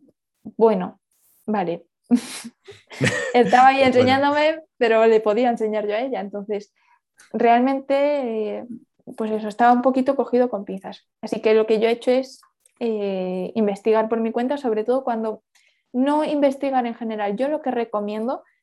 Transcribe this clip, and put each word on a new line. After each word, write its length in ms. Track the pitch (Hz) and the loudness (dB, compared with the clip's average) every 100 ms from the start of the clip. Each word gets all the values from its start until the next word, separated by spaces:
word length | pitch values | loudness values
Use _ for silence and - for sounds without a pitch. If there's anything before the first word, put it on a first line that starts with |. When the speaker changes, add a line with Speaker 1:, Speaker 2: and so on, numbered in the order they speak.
| - _ _ _ - - | -18 _ _ _ -16 0
Speaker 1:
bueno, 440 | 226 202 175 - _ _ _ _ - | 2 2 -4 -12 _ _ _ _ -6
vale. 400 | 214 175 170 - _ _ | -4 -4 -6 -12 _ _
<laughs> 460 | 247 - - 233 - - - _ - - - 523 | 0 0 -12 -16 -20 -20 -20 _ -4 -2 -2 0
Estaba 340 | 247 233 240 262 | 2 4 6 6
ahí 100 | 269 | 6
Speaker 2:
Bueno. 80 | 262 | 4
Speaker 1:
enseñándome, 760 | 247 254 269 285 294 302 320 - _ | 4 4 4 2 2 2 0 -8 _
pero 300 | 233 226 226 | 2 4 6
le 140 | 220 | 4
podía 300 | 214 214 247 | 2 2 0
enseñar 360 | 233 220 214 208 | 0 -2 -2 -2
yo 80 | |
a 60 | 208 | -4
ella. 200 | 262 220 | -4 -6
Entonces, 520 | 202 202 202 208 202 _ _ _ _ _ _ | -8 -10 -8 -8 -10 _ _ _ _ _ _
realmente, 1300 | 226 233 233 254 269 277 277 285 294 247 220 214 208 | 0 4 4 4 -2 -2 0 0 0 -2 -4 -6 -8
eh, 80 | 240 226 - _ - 247 | -12 -16 -20 _ -18 -8
pues 140 | 220 | -6
eso, 180 | 214 214 | -4 -6
estaba 240 | 202 240 | 2 4
un 100 | 247 | 4
poquito 340 | 254 262 254 277 | 4 2 0 0
cogido 340 | 240 247 247 | 0 2 0
con 140 | 208 | -2
pinzas. 440 | 202 190 196 202 _ _ | -8 -12 -12 -16 _ _
Así 180 | 220 220 | -8 -2
que 140 | 220 | 2
lo 120 | 220 220 | 2 4
que 140 | 220 | 2
yo 80 | 226 | 0
he 40 | |
hecho 180 | 233 262 | 0 0
es, 300 | 254 262 - _ _ _ _ | 0 -2 -10 _ _ _ _
eh, 720 | 240 214 202 190 185 185 180 | -6 -4 -4 -4 -4 -6 -6
investigar 540 | - 208 196 - 220 220 | -2 -2 0 0 0 0
por 120 | 226 | -2
mi 120 | 226 | -2
cuenta, 260 | 226 247 285 | -2 -4 -4
sobre 260 | 262 214 | -2 -2
todo 200 | 220 254 | 0 -2
cuando, 380 | 262 233 220 220 _ _ _ _ _ | -2 -4 -6 -8 _ _ _ _ _
no 320 | 247 269 302 | -2 0 0
investigar 640 | 302 294 285 269 277 262 240 | 0 0 0 0 -2 -2 -4
en 80 | |
general. 420 | 226 220 220 208 202 | -6 -8 -6 -4 -4
Yo 120 | 269 | -4
lo 140 | 302 | -4
que 80 | 294 | -4
recomiendo, 720 | 240 233 208 208 214 226 294 - _ | -4 -4 -4 -6 -6 -6 -8 -12 _